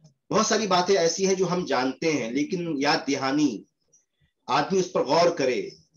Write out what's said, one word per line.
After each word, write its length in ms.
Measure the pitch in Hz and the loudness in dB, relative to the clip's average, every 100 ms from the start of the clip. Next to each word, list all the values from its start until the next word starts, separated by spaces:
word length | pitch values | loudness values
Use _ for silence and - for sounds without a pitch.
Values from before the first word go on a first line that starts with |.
| _ _ - | _ _ -2
बहुत 160 | 196 208 | 0 2
सारी 200 | 214 208 | 0 2
बातें 260 | 180 180 190 | 0 2 2
ऐसी 300 | 165 - 190 | 2 0 0
हैं 100 | 185 | 0
जो 100 | 165 | 0
हम 200 | 175 139 | -2 -2
जानते 460 | 127 131 - 160 | -2 -2 -2 -2
हैं, 200 | 143 113 | -2 -2
लेकिन 420 | 131 147 180 170 139 | -4 -2 -4 -4 -2
याद 280 | 143 147 - | 0 0 -2
दहानी, 560 | 135 135 147 143 98 - _ _ _ _ _ _ _ - | -2 0 2 0 0 -10 _ _ _ _ _ _ _ -2
आदमी 320 | 135 160 190 | -2 0 0
उस 120 | 175 | 0
पर 120 | 175 127 | -2 0
गौर 280 | 156 180 - | 4 4 2
करे, 360 | 131 110 90 - _ | 0 -2 -4 -12 _